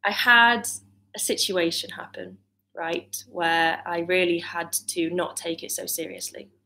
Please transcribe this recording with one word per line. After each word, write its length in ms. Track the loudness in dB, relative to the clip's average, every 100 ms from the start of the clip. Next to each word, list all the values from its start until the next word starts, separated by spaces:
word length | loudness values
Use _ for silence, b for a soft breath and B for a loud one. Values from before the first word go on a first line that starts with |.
I 80 | 0
had 560 | 2 6 8 8 6 -2 -10 _ _ _ -6
a 40 |
situation 720 | -2 0 0 2 0 -2 -8
happen, 460 | -12 -14 -14 -14 -16 _ _ _
right, 500 | -10 -6 -6 -6 -14 -10
where 520 | -2 0 4 2 2 -4
I 140 | -6
really 400 | 0 2 2 0
had 320 | -2 -8 -4 -6 -4
to 220 | -2 -2
not 260 | 0 -4 -6
take 240 | -8 -8
it 100 | -6
so 140 | -8 -6
seriously. 640 | -6 -6 -8 -10 -12 -18 _